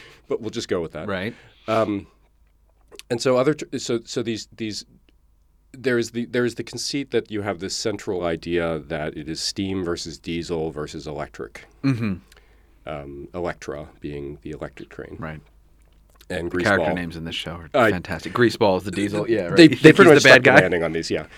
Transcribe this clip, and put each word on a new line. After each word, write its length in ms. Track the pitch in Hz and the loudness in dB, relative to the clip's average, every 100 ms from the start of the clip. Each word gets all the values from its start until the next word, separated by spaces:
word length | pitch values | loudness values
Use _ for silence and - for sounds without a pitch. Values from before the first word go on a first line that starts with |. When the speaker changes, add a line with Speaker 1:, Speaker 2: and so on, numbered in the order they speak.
| - - - | -20 -16 -8
Speaker 1:
but 140 | 135 | -6
we'll 100 | 110 | -6
just 160 | 113 - | -8 -4
go 120 | 92 | -4
with 120 | 80 | -4
that. 160 | 76 101 | -8 -6
Speaker 2:
Right. 260 | 92 107 - - _ - | -6 -6 -10 -20 _ -2
Speaker 1:
Um, 380 | 113 107 101 - _ _ _ _ _ _ _ _ - - | 0 0 -2 -8 _ _ _ _ _ _ _ _ -16 -6
and 100 | 120 | -2
so 160 | 131 123 | 2 2
other 180 | 139 151 | 2 0
tr-, 220 | - 131 | -6 -8
so, 220 | - 117 - | -4 -6 -4
so 160 | 131 | -8
these, 260 | 117 110 - - | -6 -8 -10 -10
these 300 | 110 98 - _ _ _ _ _ _ _ _ | -8 -10 -14 _ _ _ _ _ _ _ _
there 240 | 135 127 120 | -6 -2 0
is 140 | 117 | -2
the, 140 | 117 117 | -6 -4
there 200 | 123 120 | -2 -2
is 100 | 117 | -4
the 80 | |
conceit 480 | 117 117 - 143 135 | -12 -10 -6 -6 -2
that 200 | 113 104 | -4 -4
you 100 | 104 | -6
have 180 | 101 85 | -4 -4
this 160 | 95 - | -6 -4
central 480 | 113 104 - 90 | -4 -6 -6 -4
idea 560 | 85 82 85 85 82 80 | -2 -4 -2 -2 -2 -4
that 380 | 71 78 78 78 | -6 -8 -8 -10
it 100 | 76 | -10
is 140 | 80 | -8
steam 420 | - - 95 98 | -8 -6 -6 -4
versus 340 | 87 85 85 71 | -4 -6 -8 -12
diesel 540 | 85 85 82 82 78 | -8 -8 -4 -4 -4
versus 360 | 73 73 78 76 | -6 -10 -10 -12
electric. 580 | 73 71 - - - - _ | -10 -10 -12 -16 -16 -20 _
Speaker 2:
Mm-hmm. 320 | 135 117 110 90 - - _ _ _ _ 69 | -4 -2 -4 -6 -12 -20 _ _ _ _ -12
Speaker 1:
Um, 420 | 73 71 71 80 | -12 -12 -16 -14
Electra 540 | 90 87 - - 73 76 - | -8 -8 -8 -12 -12 -14 -14
being 360 | 73 71 69 73 | -12 -10 -12 -14
the 100 | 73 | -14
electric 380 | 73 76 - - | -12 -14 -14 -20
train. 260 | - - 85 | -16 -16 -12
Speaker 2:
Right. 220 | 78 76 - _ _ _ _ _ _ _ - | -12 -12 -18 _ _ _ _ _ _ _ -10
Speaker 1:
And 220 | 90 85 | -8 -4
Speaker 2:
The 60 | 87 | -2
character 280 | 95 95 78 | 2 2 0
Speaker 1:
Greaseball. 40 | 87 | -2
Speaker 2:
names 200 | 85 82 | -6 -10
in 80 | 82 | -10
this 100 | - | -10
show 160 | 82 | -10
are 180 | 85 80 | -12 -4
Speaker 1:
Uh, 160 | 135 110 | 2 2
Speaker 2:
fantastic. 440 | 90 - 80 85 | 2 -4 -8 -6
Greaseball 440 | 120 117 - 104 92 | 0 0 2 0 0
is 60 | |
the 80 | 98 | -2
diesel. 380 | 90 101 104 107 | -4 -4 -2 -2
Yeah, 180 | 107 87 | -2 2
right. 80 | 98 | 8
Speaker 1:
They, 60 | |
Speaker 2:
You 60 | 156 | 8
Speaker 1:
they 60 | 123 | 10
Speaker 2:
think 200 | 156 175 | 8 10
Speaker 1:
pretty 140 | 175 | 10
Speaker 2:
he's 40 | 147 | 10
Speaker 1:
much 80 | |
Speaker 2:
the 60 | 131 | 10
bad 40 | 131 | 8
Speaker 1:
stuck 80 | |
the 60 | 127 | 10
Speaker 2:
guy? 100 | 135 | 6
Speaker 1:
landing 220 | 90 87 | 6 0
on 80 | 82 | -2
these, 160 | 82 - | -4 -4
yeah. 140 | 85 76 | -6 -6